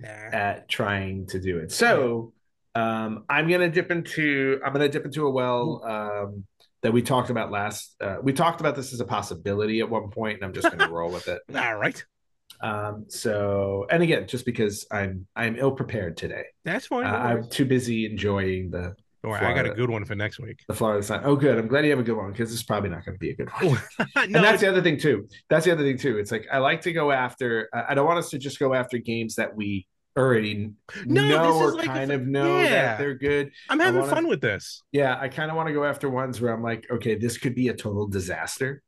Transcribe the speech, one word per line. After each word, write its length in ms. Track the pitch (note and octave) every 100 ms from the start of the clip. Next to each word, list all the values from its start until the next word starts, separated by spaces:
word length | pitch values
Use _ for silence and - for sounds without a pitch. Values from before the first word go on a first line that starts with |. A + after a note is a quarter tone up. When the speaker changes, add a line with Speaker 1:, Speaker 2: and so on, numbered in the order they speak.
Speaker 1:
Nah. 80 | C3
Speaker 2:
at 600 | G#2+ A2 A2 G2+ - -
trying 580 | - G#2+ G2+ F#2+ F#2+ F#2
to 100 | F#2+
do 180 | F#2 F2
it. 120 | D#2+
So, 640 | - A#3 F3+ B2+ A#2 A2+ _ _ _ _
um, 500 | A#2 A2+ A2 A2 A2 -
I'm 200 | C#3+ D#3+
gonna 200 | F3+ F3
dip 220 | E3+ E3+
into, 640 | F3 D#3+ - D3+ C#3 C3+ C3+
I'm 80 | C#3
gonna 160 | C#3 C#3+
dip 160 | D3
into 220 | D3 C#3+ D3
a 40 |
well, 520 | B2+ B2+ B2 A#2+ -
Speaker 1:
Ooh. 40 | A#2+
Speaker 2:
um, 560 | G#2+ G#2+ G#2 G2+ G2+ G2 _ _ _
that 100 | A2+
we 100 | A#2+
talked 280 | A#2+ C3 B2
about 200 | A#2 A2
last, 420 | G2+ G#2 G#2+ - -
uh, 160 | G2+ F#2+
we 100 | C3+
talked 280 | C#3 E3+ E3
about 140 | D#3+
this 180 | C#3 B2+
as 80 | B2
a 40 |
possibility 760 | A#2+ A2 G2+ F2+ F2+ G2+ G#2+ A2
at 80 | A2
one 220 | A2 G#2
point, 260 | G#2+ A2 G#2
and 80 |
I'm 80 | F#2+
just 180 | F#2 D#4+
gonna 200 | - -
Speaker 1:
<laughs> 20 |
Speaker 2:
roll 200 | E2+ E2+
with 160 | F2 -
it. 120 | F2+ -
Speaker 1:
All 220 | - B2 G#2+
right. 280 | B2+ - - _ _ _ - -
Speaker 2:
Um, 460 | G#2+ G#2 G#2 G#2+ G#2+
so, 760 | - A#2+ G#2 G2+ G2+ G2 G2 G2+
and 120 | E3
again, 240 | F3 C#3+ G2
just 180 | B2 -
because 400 | A#2+ G#2+ G2+ -
I'm, 360 | G#2 G2 F#2+ F#2 -
I'm 200 | A2+ A#2
ill-prepared 600 | C#3 C3+ B2 A2+ F2+ E2
today. 280 | G2+ - - _
Speaker 1:
That's 220 | - G3+ -
fine, 180 | B3+ B3
Speaker 2:
Uh, 40 |
Speaker 1:
no 60 | G#2+
Speaker 2:
I'm 160 | A#2+ A#2
Speaker 1:
worries. 120 | A#2
Speaker 2:
too 160 | - C3
busy 400 | C3 A#2+ A2+ A2
enjoying 640 | G#2 G2+ G2+ F#2+ F#2 F#2
the 240 | F2+ F2+ F#2 _ _
Speaker 1:
Don't 80 | A2
worry, 80 | G#2
I 120 | A2
got 80 | B2+
a 80 | B2
Speaker 2:
Florida, 60 |
Speaker 1:
good 160 | F#2+ B2
one 140 | A2+
for 100 | G2+
next 240 | G#2 G#2 -
week. 200 | A2 - -
Speaker 2:
the 60 |
Florida 280 | A2 A2+ G#2
sun. 180 | G#2 G#2
Oh, 120 | C3+ C#3+
good. 220 | C#3+ A#2
I'm 100 | A2+
glad 160 | C3+
you 60 | D3+
have 80 | C#3
a 60 |
good 120 | A#2+ A2
one, 160 | G2
'cause 180 | G2+ A#2
it's 100 | A#2
probably 280 | - G#2 G2
not 140 | E2
gonna 140 | - F#2
be 120 | D#2
a 60 | -
good 140 | -
one. 280 | - F3+ A#2 - -
Speaker 1:
<laughs> 0 | A3 -
No, 60 |
Speaker 2:
And 120 | A3
that's 200 | E3 G3+
Speaker 1:
it's 80 | G#3
Speaker 2:
the 60 | G3
other 120 | F#3+
thing, 160 | F3 C#3+
too. 300 | D#3 A2 G#2 - -
That's 140 | D#3+
the 80 | E3+
other 100 | E3
thing, 140 | C#3+ C3
too. 200 | C#3 G#2+
It's 120 | G#2
like, 140 | A2+ -
I 80 | C3+
like 240 | C3 D#3+
to 100 | F#3
go 180 | E3 D3
after, 580 | C3+ B2 - B2 A2+ G#2+
I, 120 | A#2 A#2
I 40 |
don't 120 | C#3 D3
want 120 | E3+
us 120 | -
to 80 | C#3+
just 200 | C3+ -
go 140 | C3+
after 240 | C3 A#2+ B2
games 360 | A2+ A2+ A2+ A2
that 180 | G#2+
we 320 | G#2+ G#2 G2 - _ _ -
already 540 | C3 A#2 G#2+ G#2 G#2+ G#2 - -
Speaker 1:
No, 240 | B2 E3 G#4
Speaker 2:
know 180 | D#3 E4
Speaker 1:
this 40 | D#3+
Speaker 2:
or 80 | -
Speaker 1:
is 40 |
like 100 | - E4
a 20 |
Speaker 2:
kind 220 | C3 C3+
Speaker 1:
fu-, 40 |
Speaker 2:
of 120 | C#3+ F3+
know 360 | C#4 - F4+
Speaker 1:
yeah. 80 | E4+
Speaker 2:
that 280 | G#3 C3 A2
they're 160 | C#3+ B2+
good. 320 | C#3 C#3+ C#3+ - -
Speaker 1:
I'm 120 | C#4
Speaker 2:
I 40 |
Speaker 1:
having 160 | F4+ F4+
Speaker 2:
wanna, 120 | D4+
Speaker 1:
fun 140 | D#4 E4+
with 120 | F#3+
this. 420 | B2 G2 - - _
Speaker 2:
yeah, 260 | C#3+ C#3 B2
I 80 | C3+
kinda 260 | C#3+ D#3
wanna 180 | D#3+ D#3+
go 120 | D3
after 240 | C#3+ C#3 C#3+
ones 320 | B2+ C3 A#2
where 120 | A#2+
I'm 100 | A2+
like, 240 | A#2 A2+ -
"Okay, 260 | A#2+ A#2 G#2
this 200 | A#2 A2+
could 180 | C#3+ A#2+
be 120 | B2
a 60 |
total 320 | G#2+ A2 G2+ G#2
disaster." 720 | G2 F2+ D#2+ E2 - C3 C#3+